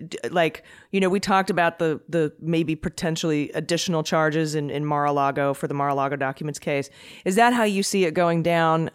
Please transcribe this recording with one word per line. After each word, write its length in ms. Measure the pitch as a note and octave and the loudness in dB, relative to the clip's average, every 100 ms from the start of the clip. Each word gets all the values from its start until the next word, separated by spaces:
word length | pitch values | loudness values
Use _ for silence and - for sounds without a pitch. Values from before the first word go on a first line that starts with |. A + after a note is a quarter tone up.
| E3 | -8
d-, 100 | - A#2+ | -8 -4
like, 340 | F3 D#3+ D#3 - - - | 0 0 -2 -20 -20 -4
you 100 | G3 | 0
know, 80 | F#3+ | 2
we 100 | G3 | 0
talked 300 | G3+ F#3+ F#3 | 2 0 2
about 300 | F3 E3+ E3+ | 2 0 0
the, 200 | D#3+ C#3+ - | -2 -2 -4
the 240 | E3 D3+ - | -2 -2 -4
maybe 380 | D#3+ E3 E3 D#3 | -2 0 0 -2
potentially 720 | F3+ - F3 D#3+ E3+ D3 C#3+ D#3 | -6 -4 -4 -2 -2 -2 -2 -4
additional 480 | D#3 E3+ - E3 | -2 -2 -2 -2
charges 520 | D3+ E3 D#3 D#3 D#3 D3+ | 0 0 2 0 -2 -2
in, 140 | C#3+ | -4
in 160 | C#3+ D3+ | -4 -2
Mar-a-Lago 680 | D3 D3 C#3+ C#3 C#3+ C#3 | 0 0 2 0 0 -2
for 140 | C#3 D3+ | -2 -4
the 60 | |
Mar-a-Lago 420 | C#3+ C#3+ C#3 C#3 C#3 | -2 0 0 -2 -2
documents 440 | C3+ C3+ D3 C#3+ | -4 -4 -8 -6
case. 300 | - C#3 C#3 - - - F#3 | -2 -2 -4 -12 -20 -8 0
Is 100 | F#3+ | 4
that 160 | A#3+ | 4
how 120 | B3 | 4
you 200 | G#3+ G3 | 2 2
see 220 | G3 G3 F3 | 0 2 2
it 80 | |
going 280 | D#3 E3+ E3+ | 2 2 2
down, 480 | E3 E3+ E3 D#3+ D#3+ | 2 2 4 2 0